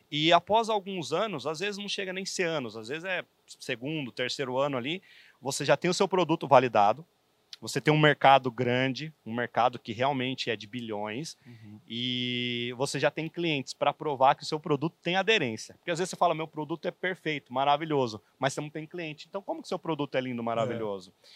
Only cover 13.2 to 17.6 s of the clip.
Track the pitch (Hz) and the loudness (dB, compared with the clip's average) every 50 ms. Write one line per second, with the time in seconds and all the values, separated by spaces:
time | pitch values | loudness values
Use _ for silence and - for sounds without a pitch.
13.2 | 156 160 - 175 170 170 151 139 127 - - - 147 143 143 - 156 151 143 120 | -8 -8 -6 -4 -2 -2 -2 -2 -4 -6 -4 -2 0 0 0 -2 -4 -4 0 4
14.2 | 131 127 123 - - - 160 156 - 175 151 139 139 170 - _ - 175 175 190 | 4 4 4 4 0 -8 -8 -4 -2 -2 0 0 -2 -4 -6 _ -4 -2 0 0
15.2 | 196 190 226 214 151 120 110 107 - - - _ - 175 160 156 185 175 - - | 2 2 2 2 0 -2 -4 -6 -10 -14 -20 _ -6 -6 -4 -4 -4 -4 -2 2
16.2 | 180 175 160 156 160 151 - 151 151 147 165 165 - 185 170 _ - 180 185 - | 2 2 2 0 -4 -8 -8 -8 -8 -8 -8 -8 -8 -8 -8 _ -6 -6 -6 -6
17.2 | - 160 151 139 - - 123 131 | -6 -6 -6 -6 -6 -6 -2 0